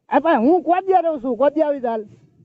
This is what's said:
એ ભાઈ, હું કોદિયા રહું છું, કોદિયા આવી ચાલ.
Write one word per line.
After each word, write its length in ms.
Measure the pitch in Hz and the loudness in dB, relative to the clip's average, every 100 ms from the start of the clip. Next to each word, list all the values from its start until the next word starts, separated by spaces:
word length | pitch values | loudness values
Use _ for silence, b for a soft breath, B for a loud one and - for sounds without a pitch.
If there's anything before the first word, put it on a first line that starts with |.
| _ | _
એ 80 | 269 | 0
ભાઈ, 200 | 311 262 | 2 2
હું 140 | 233 359 | 2 2
કોદિયા 420 | 302 359 381 370 330 | 2 -2 2 0 0
રહું 140 | 302 | -4
છું, 160 | 247 220 | -6 0
કોદિયા 320 | 277 285 294 | 0 0 -2
આવી 120 | 285 | -2
ચાલ. 220 | 240 226 214 - _ _ | -4 -6 -8 -18 _ _